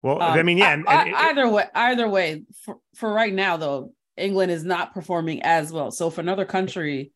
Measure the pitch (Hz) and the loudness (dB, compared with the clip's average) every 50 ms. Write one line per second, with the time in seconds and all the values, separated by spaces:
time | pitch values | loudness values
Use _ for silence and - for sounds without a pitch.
0 | - 131 143 156 175 165 160 160 165 175 175 180 202 180 147 147 160 185 - - | 0 0 0 2 2 2 2 4 4 4 4 4 4 4 4 2 2 4 4 4
1 | - - 90 285 302 330 294 277 262 233 214 208 190 - - - 233 247 254 240 | 4 2 0 2 2 2 2 2 2 2 2 2 0 0 0 0 0 2 2 0
2 | 233 214 196 190 180 160 156 151 - _ - - - 214 - _ _ _ _ - | 0 0 0 0 0 0 -4 -6 -12 _ -20 -20 -16 -16 -16 _ _ _ _ -8
3 | 233 220 208 214 226 214 190 196 196 190 175 160 160 147 139 135 127 - _ _ | -6 -2 0 0 0 0 0 0 0 0 0 0 -2 -4 -4 -4 -6 -12 _ _
4 | _ _ _ - 180 196 196 190 190 175 170 160 156 180 185 170 - - - 190 | _ _ _ -6 -4 -2 0 2 2 0 0 -2 -2 -2 -2 -2 -2 -6 -8 -12
5 | 160 - 180 170 165 165 160 - - - 165 165 151 156 165 160 143 117 - - | -6 -4 -4 -2 -2 -2 -4 -2 0 2 2 2 2 -2 -6 -6 -6 -6 -4 -4
6 | 170 170 165 175 165 175 190 196 190 190 - 190 190 185 - 190 160 147 143 135 | -4 -4 -4 -4 -4 -4 -2 -2 -4 -2 -2 -2 -2 -2 -4 -6 -4 -4 -4 -6
7 | 139 - _ | -8 -10 _